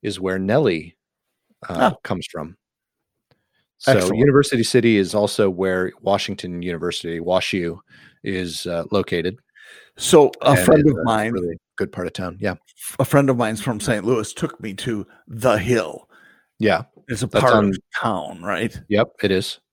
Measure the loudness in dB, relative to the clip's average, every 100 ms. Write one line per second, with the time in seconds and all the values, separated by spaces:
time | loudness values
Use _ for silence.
0 | -6 -6 -4 -2 0 2 2 0 -6 _
1 | _ _ _ _ _ _ -10 0 0 0
2 | -6 -8 -6 -10 -12 -14 _ _ _ _
3 | _ _ _ _ _ _ _ _ 2 4
4 | 4 4 6 6 4 0 2 4 4 4
5 | 2 2 0 2 0 2 -2 0 -2 -4
6 | 0 0 -2 -8 -8 -8 -8 -6 -6 -6
7 | -8 -6 -2 -2 0 -4 -4 -8 _ -20
8 | -20 _ -8 -6 -6 -8 -6 -6 -2 -2
9 | -2 -2 -4 -8 _ _ -20 -20 -20 _
10 | 4 6 6 4 2 4 6 6 6 2
11 | 0 0 0 -4 -6 -8 _ -8 -8 -6
12 | -8 -8 -10 -6 -6 -6 _ _ -16 -4
13 | 2 2 4 2 0 -2 -4 -4 -2 -2
14 | 0 -2 -2 -6 -8 -8 -12 -10 -6 -6
15 | -8 _ _ -2 2 2 2 0 0 -10
16 | _ _ _ _ _ _ 2 2 -2 _
17 | -12 -6 -2 2 4 4 4 -2 _ -6
18 | -4 -4 -8 -12 -6 -4 -6 -8 -2 0
19 | 0 _ 0 0 -2 -10 _